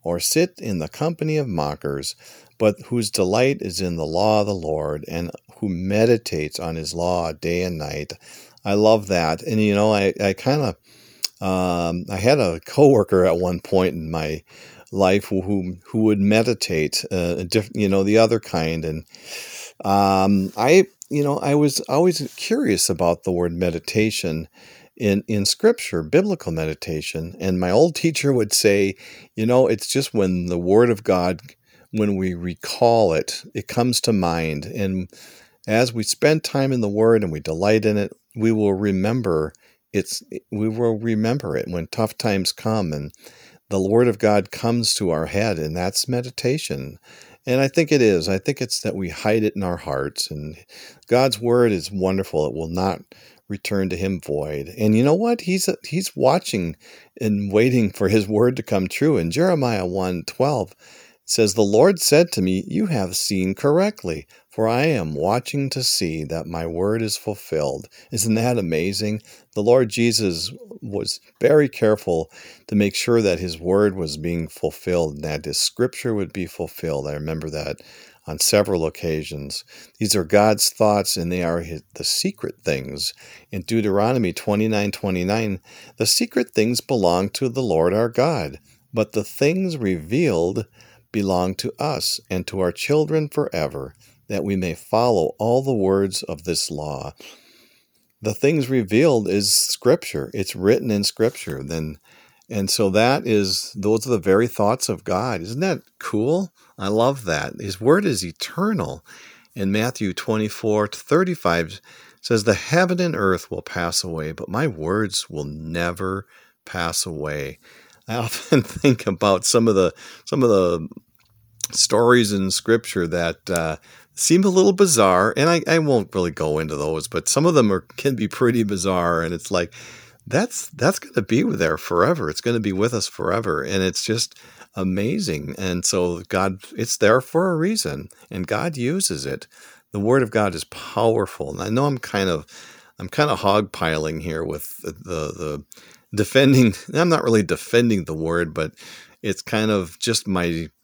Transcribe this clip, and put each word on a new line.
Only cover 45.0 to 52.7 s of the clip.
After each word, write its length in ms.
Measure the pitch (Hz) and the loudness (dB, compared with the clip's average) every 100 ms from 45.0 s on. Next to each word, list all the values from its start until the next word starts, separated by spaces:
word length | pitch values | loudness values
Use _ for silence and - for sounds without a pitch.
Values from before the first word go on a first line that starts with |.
| 95 | -2
our 160 | 78 78 | -2 -2
head, 320 | 87 110 85 | -2 -2 -2
and 180 | 78 85 | -4 -2
that's 320 | 90 - - | -2 -2 -2
meditation. 880 | 123 123 - 120 147 - 69 67 - _ - - - - | -4 -4 -4 -2 -2 -4 -8 -8 -14 _ -20 -20 -14 -2
And 140 | 127 | 2
I 80 | 135 | 2
think 220 | - 156 | 2 2
it 100 | 147 | 6
is. 280 | 113 92 80 | 6 4 2
I 100 | 95 | -2
think 220 | - 139 | -2 -4
it's 200 | 127 - | -4 -4
that 120 | 107 | -4
we 140 | 95 90 | -4 -6
hide 340 | 80 110 113 | -4 0 2
it 140 | 107 101 | 0 -2
in 60 | |
our 160 | 95 85 | -4 -4
hearts, 520 | - 67 71 - - | -4 -4 -4 -6 -8
and 260 | 78 76 - - - - - _ | -8 -10 -14 -20 -20 -20 -20 _
God's 320 | 120 135 104 | 2 2 0
Word 320 | 117 120 120 | 0 4 4
is 180 | 95 78 | 2 -4
wonderful. 560 | 101 95 95 95 80 76 | -2 0 0 -2 -2 -2
It 80 | |
will 140 | 62 | -4
not 320 | 82 | -6